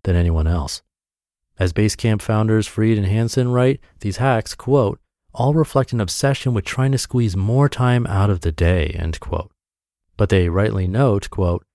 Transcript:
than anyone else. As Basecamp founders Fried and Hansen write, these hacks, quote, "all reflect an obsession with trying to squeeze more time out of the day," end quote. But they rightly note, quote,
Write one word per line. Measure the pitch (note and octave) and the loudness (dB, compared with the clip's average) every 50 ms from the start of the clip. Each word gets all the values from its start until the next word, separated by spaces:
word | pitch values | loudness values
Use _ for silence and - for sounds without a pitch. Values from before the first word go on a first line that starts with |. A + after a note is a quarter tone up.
| - | -2
than | G2 F2 | 0 2
anyone | F2 F2 F2 E2 D#2+ D#2 | 2 2 2 2 2 2
else. | D#2+ F2 E2+ C#2+ - - - _ _ _ _ _ _ _ _ _ _ _ _ _ _ _ | 2 0 0 -2 -6 -8 -12 _ _ _ _ _ _ _ _ _ _ _ _ _ _ _
As | - F#2 F2+ | -4 -2 -2
Basecamp | E2+ - G#2+ G#2 - - - A2+ G#2+ G#2 | 0 2 0 0 0 0 0 0 0 0
founders | - - A2 G#2+ A2 A2 A2 A2 G#2 | -2 -2 0 0 2 2 2 0 0
Fried | - - - A2 A2+ A2+ G#2 | -2 -2 0 0 2 2 2
and | G2 | 0
Hansen | F#2 G2+ A2 A#2 A2 - C3 B2 B2 | 0 0 0 0 0 0 -2 0 0
write, | B2 B2 B2+ C3 C#3+ - - _ _ - | 2 2 2 2 0 -2 -6 _ _ -10
these | - G#2 F#2 | -8 -6 -4
hacks, | - B2+ C3+ B2 A2 - - - | -2 0 0 0 0 -2 -6 -10
quote, | - - B2+ C#3 C#3+ A#2 G2 - - _ _ _ _ _ _ | -8 -2 0 2 2 2 0 -2 -6 _ _ _ _ _ _
"all | - - B2 C#3 D3 | -6 -2 0 0 2
reflect | D#3+ D#3 - - C#3 C3 - | 0 0 0 0 0 0 0
an | - A2+ | 0 -2
obsession | G2+ F2 - - - C#3 C3+ - - C3 | -2 -2 -2 -2 0 0 0 0 -2 -2
with | A#2+ G#2 - | -2 -2 -4
trying | - - - C3 C3+ | -4 -2 0 0 0
to | C3+ B2 | 0 0
squeeze | - - - B2+ A#2 G#2+ F2+ | -2 -2 -2 0 0 0 0
more | F#2+ F#2+ G#2 A#2+ C3+ C#3+ C#3 | -2 0 0 2 2 2 2
time | - - B2+ B2 B2 B2 A#2+ - | 2 0 0 2 2 2 0 0
out | G2 F#2+ G2 G#2 | 0 0 2 2
of | G2 E2 | 0 0
the | - E2 | -2 -4
day," | D#2 - E2+ E2+ F#2 F2+ D2+ | -2 0 2 2 2 2 0
end | D#2+ E2 E2 E2 E2 D#2+ - | -2 -4 -4 -4 -6 -6 -6
quote. | - - - E2+ E2 - _ _ _ _ _ _ _ _ _ _ _ _ _ | -8 -6 -6 -6 -6 -8 _ _ _ _ _ _ _ _ _ _ _ _ _
But | - G#2+ F#2+ | -2 0 2
they | A2 F#2+ F2+ E2+ | 2 2 2 2
rightly | E2+ F#2+ G#2 A2 G#2+ G2 F#2 F2+ | 2 0 0 0 0 -2 -2 -2
note, | F#2+ A#2 C#3+ B2+ G2+ G2+ - - | 0 0 2 2 2 0 -2 -4
quote, | - - F#2+ F2 F2 - - _ | -4 -2 0 0 0 -2 -6 _